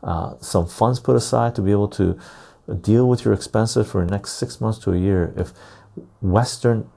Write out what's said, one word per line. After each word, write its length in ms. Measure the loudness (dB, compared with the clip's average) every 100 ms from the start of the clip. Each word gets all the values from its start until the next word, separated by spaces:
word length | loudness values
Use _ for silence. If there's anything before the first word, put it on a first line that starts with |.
uh, 300 | -4 -4 -6 -10
some 280 | -4 -2 -2
funds 320 | 0 0 0
put 160 | 2 2
aside 380 | 2 0 0 0
to 60 |
be 100 | 0
able 180 | 2 0
to 280 | 0 0 0 -10 -20 -20 _ -10 -6
deal 260 | 2 4 4
with 180 | 2 2
your 80 |
expenses 560 | 0 0 -2 0 0 0
for 140 | -2
the 60 | -2
next 240 | -2 -6
six 260 | -8 -8 -4
months 200 | -4 -4
to 140 | -2
a 40 | 0
year 360 | 2 2 0 -4
if 140 | -8 -8 -20 -20 -20 -20 -20 _
Western 680 | 0 2 2 0 0 0 -4